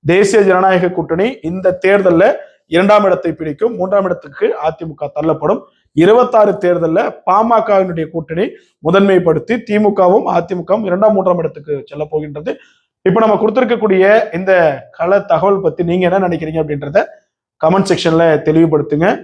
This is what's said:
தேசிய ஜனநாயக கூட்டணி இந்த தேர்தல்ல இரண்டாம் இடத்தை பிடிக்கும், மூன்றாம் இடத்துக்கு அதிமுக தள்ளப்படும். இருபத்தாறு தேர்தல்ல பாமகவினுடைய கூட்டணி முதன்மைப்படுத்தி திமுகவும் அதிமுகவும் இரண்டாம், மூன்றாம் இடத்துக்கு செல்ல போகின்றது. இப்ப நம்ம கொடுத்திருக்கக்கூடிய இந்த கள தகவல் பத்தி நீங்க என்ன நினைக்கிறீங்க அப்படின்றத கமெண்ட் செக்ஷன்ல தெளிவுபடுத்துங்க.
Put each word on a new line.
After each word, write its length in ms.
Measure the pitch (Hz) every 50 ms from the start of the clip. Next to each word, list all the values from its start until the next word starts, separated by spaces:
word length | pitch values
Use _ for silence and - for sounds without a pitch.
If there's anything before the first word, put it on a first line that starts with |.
| _
தேசிய 360 | 151 170 190 208 196 - 220
ஜனநாயக 500 | 202 190 - 180 185 190 190 180 180 175
கூட்டணி 460 | 180 170 156 139 165 165 196 240 269 -
இந்த 380 | - 160 175 185 185 190 180 180 -
தேர்தல்ல 480 | 185 202 202 190 185 170 165 185 233 285 - - - _ _ _
இரண்டாம் 380 | _ 160 170 190 196 208 208 -
இடத்தை 300 | 190 185 175 - 170 156
பிடிக்கும், 420 | - 160 156 147 - 214 233 240
மூன்றாம் 280 | 180 180 190 202 202 196
இடத்துக்கு 520 | 185 175 - - 147 139 - 202 233 - - 147 156
அதிமுக 420 | 160 - 170 160 151 - 151 139 -
தள்ளப்படும். 480 | 151 147 160 156 - 147 156 214 277 - _ _ _ _ _
இருபத்தாறு 600 | _ 147 165 185 220 247 247 247 240 220 208 202
தேர்தல்ல 640 | 185 - - 175 180 175 165 160 160 185 240 - - - _
பாமகவினுடைய 840 | - 180 202 226 233 233 220 220 220 202 196 190 185 175 165 160 156
கூட்டணி 400 | - 165 160 - 165 165 208 - - - _ _ _ _ -
முதன்மைப்படுத்தி 720 | 151 175 196 196 202 190 180 180 170 160 156 - - 233 240 - -
திமுகவும் 580 | 208 208 214 208 202 202 185 180 190 214 - - 175 175
அதிமுகவும் 480 | 170 - 180 180 170 - 185 226 220
இரண்டாம், 280 | 190 175 190 214 220 214
மூன்றாம் 240 | 190 185 185 175 175
இடத்துக்கு 460 | 160 156 - 151 139 151 147 139 -
செல்ல 200 | - 143 147 151
போகின்றது. 520 | 151 160 151 151 151 143 147 156 233 302 - _ _ _ _ _ _ _ _
இப்ப 180 | _ 190 175 226
நம்ம 160 | 226 220 208
கொடுத்திருக்கக்கூடிய 1000 | 196 220 220 208 254 247 214 240 214 208 214 190 185 190 196 208 226 220 - -
இந்த 460 | 170 190 190 190 180 170 156 139 135 - -
கள 280 | - - 165 175 196 202
தகவல் 420 | - - 170 156 170 196 202 196
பத்தி 220 | 190 165 151 - 175
நீங்க 260 | 170 170 180 185 175
என்ன 180 | 180 196 190 180
நினைக்கிறீங்க 340 | 175 156 165 156 160 165
அப்படின்றத 420 | 156 147 151 143 143 143 147 202 - - - - _ _ _ _ _ _ _ _ -
கமெண்ட் 240 | 160 185 196 190 -
செக்ஷன்ல 320 | 180 165 - 170 160 165 165 165 156 147 156 -
தெளிவுபடுத்துங்க. 600 | 160 160 165 165 156 147 139 - 151 147 165 196 262 -